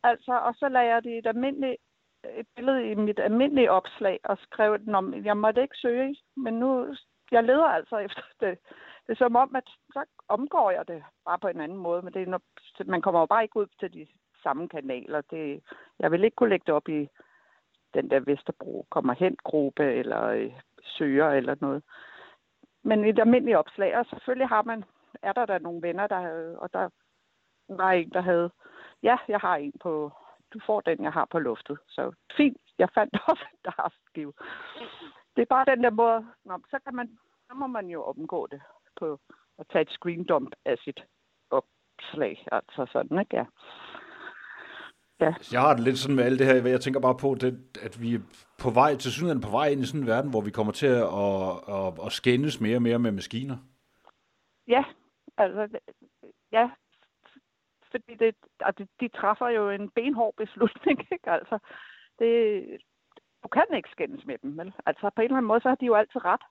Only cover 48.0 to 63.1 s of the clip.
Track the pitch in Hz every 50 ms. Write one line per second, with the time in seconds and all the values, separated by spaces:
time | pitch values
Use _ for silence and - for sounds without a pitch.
48 | 117 117 120 110 98 - - - - _ _ - - 131 110 120 135 151 147 -
49 | - 131 107 139 165 180 156 127 110 104 101 123 151 147 143 139 127 110 - 156
50 | 139 117 110 123 139 147 127 110 104 104 95 - 107 107 104 - 147 139 127 120
51 | 113 90 80 101 101 101 98 95 95 95 87 - - - 104 98 98 92 87 80
52 | 85 110 - - - 127 123 123 143 151 139 - 110 107 113 123 120 117 117 120
53 | 120 117 101 95 92 - - 117 135 139 131 - - _ _ _ _ _ _ _
54 | _ - _ _ _ _ _ _ _ _ _ _ _ - 233 254 277 - - _
55 | _ _ _ _ _ - _ - 214 185 180 208 214 208 226 - _ - - _
56 | - _ _ _ - 95 - _ _ _ - 220 233 247 254 _ _ _ _ _
57 | _ _ _ _ _ _ _ - _ _ _ _ _ _ _ _ _ _ - 254
58 | 226 - 240 220 233 226 220 _ _ _ _ _ - - 196 - 202 - _ _
59 | 247 233 _ - - 202 214 - 254 240 240 220 208 202 202 196 202 208 _ 233
60 | 233 277 285 226 233 214 - - 220 202 - - 240 220 - - - 302 294 -
61 | - _ 370 349 - - 175 160 - - 233 208 _ - - - - - - -
62 | _ _ _ _ 233 233 233 233 226 214 214 190 - - - - _ _ _ _
63 | _ _